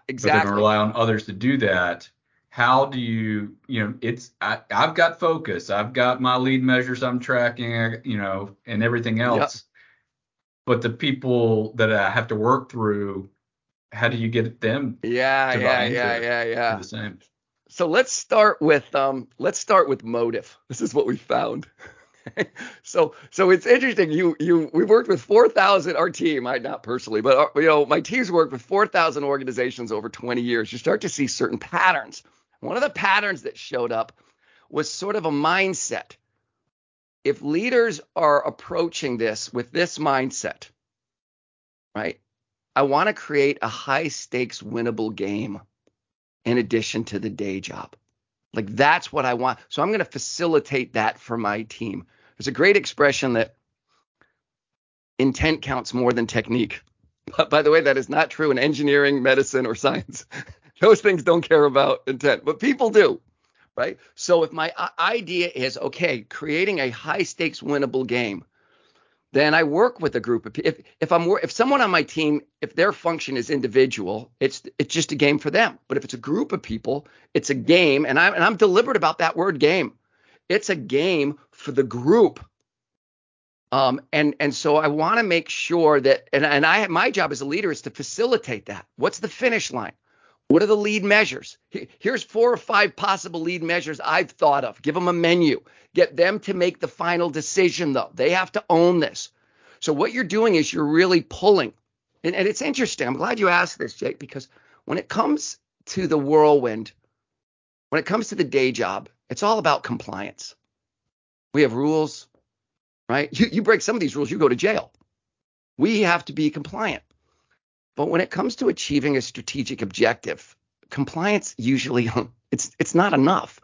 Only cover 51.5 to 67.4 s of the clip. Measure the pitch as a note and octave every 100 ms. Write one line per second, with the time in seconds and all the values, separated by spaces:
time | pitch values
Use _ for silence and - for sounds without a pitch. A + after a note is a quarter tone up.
51.5 | G#2 A2 - A2+ F#2 - _ _ - B2
52.5 | - F#3 F#3+ - - C#3+ - C3 A#2 A2
53.5 | _ _ _ _ _ _ _ _ _ _
54.5 | _ _ _ _ _ _ - C3+ - D#3
55.5 | D#3 C3+ B2+ - B2 B2 A#2+ A2 A#2 -
56.5 | A#2+ G#2 - _ _ _ _ - - D3+
57.5 | D3+ D3 D#3+ C#3+ C3 B2+ D3+ D#3 - D3+
58.5 | B2+ D3 C#3+ D3 C#3+ C#3+ C#3 C3 C3 -
59.5 | C3 A#2+ A2+ C3+ C#3 - - - - -
60.5 | - _ - G#3+ G#3+ G#3 F3 D3 E3+ -
61.5 | D#3 D3 C3+ C#3+ - C3+ B2+ C#3 A2 C#3+
62.5 | - C#4 - A3+ G#3+ D3 - _ _ _
63.5 | _ _ - C#3 - _ - - F3 D#3
64.5 | D#3+ E3 - F3+ - F3+ A#3+ E3+ F3+ F3
65.5 | C3 B2+ B2 C3 D3 E3+ B2 A2 - D3+
66.5 | D#3 G3 E3+ C3 A2+ D#3 F#3+ E3 -